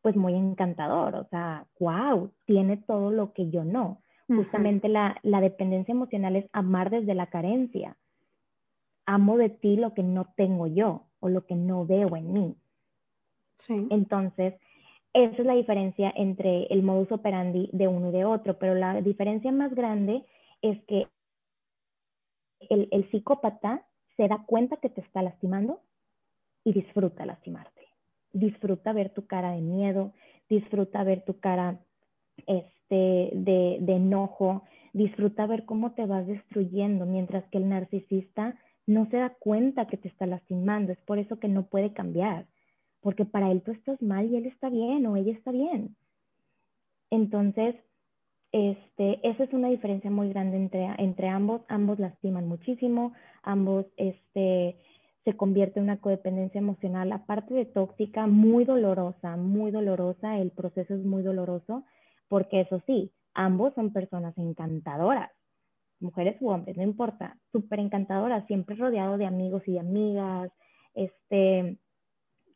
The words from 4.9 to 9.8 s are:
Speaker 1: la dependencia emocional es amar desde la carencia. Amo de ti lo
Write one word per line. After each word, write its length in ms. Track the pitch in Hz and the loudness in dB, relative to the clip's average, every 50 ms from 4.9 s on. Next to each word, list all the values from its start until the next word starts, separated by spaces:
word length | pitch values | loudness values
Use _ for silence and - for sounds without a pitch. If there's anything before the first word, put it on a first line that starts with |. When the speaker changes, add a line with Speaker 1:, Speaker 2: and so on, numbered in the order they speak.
| 214 214 208 202 - - - | 2 2 2 0 0 -2 0
Speaker 1:
la 180 | 208 202 196 | 2 4 4
dependencia 500 | 190 185 190 - 190 185 185 185 185 - | 4 2 2 0 -2 0 0 -2 -2 -2
emocional 440 | 240 247 254 247 - 202 196 190 190 | -2 -2 -2 -2 -2 -2 0 0 0
es 100 | 196 196 - - | -2 -2 -2 -4
amar 360 | 208 190 185 190 185 185 196 | -2 0 2 2 2 2 0
desde 240 | 220 233 214 202 190 | 0 0 0 0 0
la 120 | 180 180 | 0 -2
carencia. 680 | - - 170 165 185 226 262 254 240 240 196 - - - _ _ _ _ _ _ _ _ _ _ _ _ _ _ _ _ _ _ _ _ _ - | -4 -4 -4 -2 0 0 0 0 -2 -4 -8 -8 -8 -12 _ _ _ _ _ _ _ _ _ _ _ _ _ _ _ _ _ _ _ _ _ -2
Amo 320 | 196 196 202 202 202 220 | 2 4 6 6 6 6
de 120 | 240 233 208 | 6 4 2
ti 260 | 220 - - 208 202 | 2 0 2 2 4
lo 180 | 214 | 4